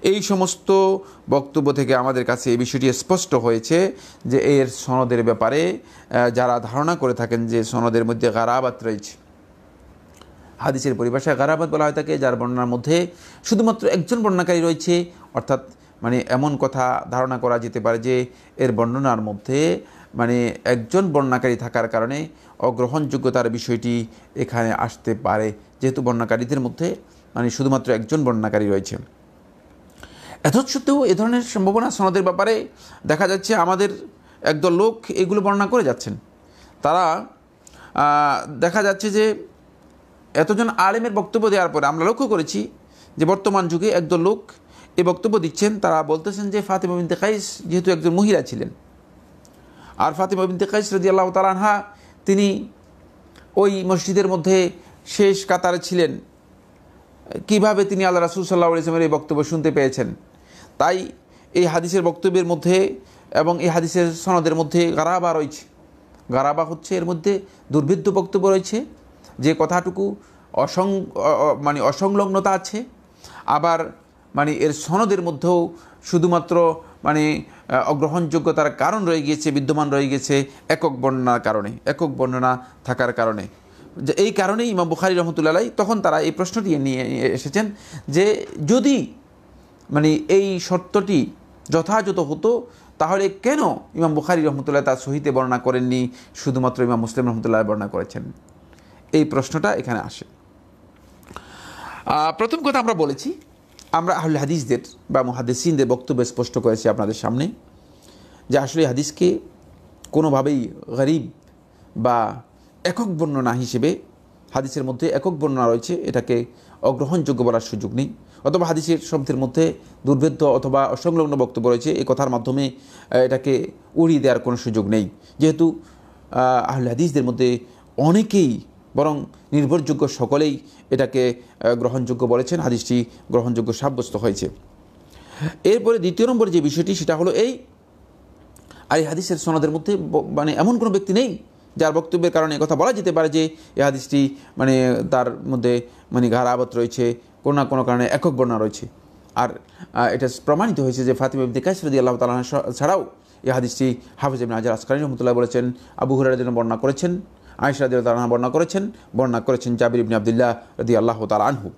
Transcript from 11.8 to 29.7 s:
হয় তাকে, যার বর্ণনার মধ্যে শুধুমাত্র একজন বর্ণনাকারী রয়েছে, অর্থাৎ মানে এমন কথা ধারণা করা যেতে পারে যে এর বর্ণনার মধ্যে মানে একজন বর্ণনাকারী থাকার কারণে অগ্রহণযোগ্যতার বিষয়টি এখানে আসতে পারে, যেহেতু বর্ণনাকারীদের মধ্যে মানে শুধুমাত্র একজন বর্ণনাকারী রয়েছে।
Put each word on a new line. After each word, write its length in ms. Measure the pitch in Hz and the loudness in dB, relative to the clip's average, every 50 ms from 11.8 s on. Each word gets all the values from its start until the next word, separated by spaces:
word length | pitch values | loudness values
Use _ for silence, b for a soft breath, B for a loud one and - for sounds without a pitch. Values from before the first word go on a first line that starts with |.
| 151 | 0
হয় 80 | 151 143 | 0 0
তাকে, 260 | 151 151 151 156 147 | -2 -4 -2 -2 0
যার 180 | 135 131 123 | 0 0 0
বর্ণনার 300 | 117 123 123 123 127 123 | 0 -2 -4 -2 -2 -2
মধ্যে 400 | 123 120 120 120 143 160 170 180 175 B B B B B B B | -2 -2 -2 0 2 2 2 2 -2 B B B B B B B
শুধুমাত্র 440 | - 226 196 226 226 226 226 - - | 0 2 2 4 2 2 2 0 0
একজন 340 | - 190 156 - 240 233 220 | 2 2 0 0 -2 0 2
বর্ণনাকারী 380 | 214 190 180 175 175 180 170 | 2 2 2 2 2 2 2
রয়েছে, 440 | 160 170 165 160 - - 175 175 175 175 B B B B - | 2 0 0 -2 0 0 0 0 0 -4 B B B B -8
অর্থাৎ 260 | 131 123 - 135 131 - - - b b b b b - | -8 -2 0 -2 -2 -2 -8 -20 b b b b b -4
মানে 220 | 117 120 127 - - | -2 0 0 0 0
এমন 280 | 127 127 139 151 143 | 0 0 0 0 0
কথা 500 | 127 131 131 - 135 127 127 127 127 - - | 0 -2 -2 0 0 0 0 0 -2 -4 -4
ধারণা 280 | 123 127 127 131 127 123 | -2 -2 -2 -2 -2 -2
করা 200 | 117 123 120 120 | 0 0 0 0
যেতে 220 | 113 117 104 123 | -2 -4 -8 -2
পারে 180 | 107 113 117 117 | -2 0 -2 0
যে 280 | 113 123 127 127 123 123 B B B B B | 0 0 0 0 -2 -4 B B B B B
এর 160 | - 127 131 117 | -2 0 0 2
বর্ণনার 480 | 107 117 117 120 131 139 135 120 113 | 2 0 0 0 0 0 0 0 0
মধ্যে 600 | 110 104 104 101 - - 131 139 156 165 180 - B B B B B B B | -2 -6 -8 -8 -6 -4 -2 0 2 0 0 -2 B B B B B B B
মানে 440 | - 120 117 120 123 120 117 - - - | 0 0 2 2 2 0 -2 -4 -4 -2
একজন 480 | - 127 120 110 110 - 185 196 185 147 | 0 0 0 -2 0 0 0 0 2 2
বর্ণনাকারী 440 | 143 139 131 127 123 123 127 120 | 0 2 2 0 0 0 0 -2
থাকার 320 | 117 131 120 - 123 113 113 | -2 -4 -4 -2 -2 -2 0
কারণে 400 | 113 113 113 117 135 147 160 156 B B B B B B | 0 -2 -2 -2 -4 -6 -8 -10 B B B B B B
অগ্রহণযোগ্যতার 920 | - 123 123 113 127 120 127 156 151 135 135 147 127 131 117 127 120 117 | -2 -2 0 0 -2 -2 0 -2 -2 -2 -4 -2 -2 0 0 2 0 0
বিষয়টি 560 | 113 120 - - 123 117 - 120 120 120 113 113 B B B B B | -2 -4 -4 -4 -4 -2 -2 -2 -2 -2 -4 -6 B B B B B
এখানে 360 | - 131 - - 117 117 113 110 | -6 -6 -4 -2 -2 0 0 0
আসতে 420 | - - 127 - - - - 110 | -2 -2 -4 -6 -6 -4 -4 -4
পারে, 380 | 107 - 95 98 107 110 110 101 B B B B _ | -2 0 -2 0 0 0 -2 -6 B B B B _
যেহেতু 220 | - 131 131 143 131 | -2 -2 -2 0 -2
বর্ণনাকারীদের 580 | 123 120 117 117 110 117 113 123 120 147 139 | -2 0 -2 0 0 0 -2 0 -2 -2 -2
মধ্যে 360 | 127 123 - - 165 175 - - - b b b b b _ | -2 -4 -6 -4 -4 -6 -6 -6 -12 b b b b b _
মানে 160 | - 120 120 | -2 -2 -2
শুধুমাত্র 420 | 117 - 135 135 135 131 127 127 123 | -2 0 0 0 0 0 0 0 -2
একজন 320 | 113 113 104 156 156 147 | -2 0 -2 -2 0 0
বর্ণনাকারী 440 | 127 120 110 107 110 104 107 104 101 | 0 0 0 -2 0 0 0 0 2
রয়েছে। 280 | 101 98 95 - - - - - - _ _ - _ - _ _ _ _ _ - | 0 0 -2 -4 -10 -12 -12 -16 -20 _ _ -20 _ -20 _ _ _ _ _ -20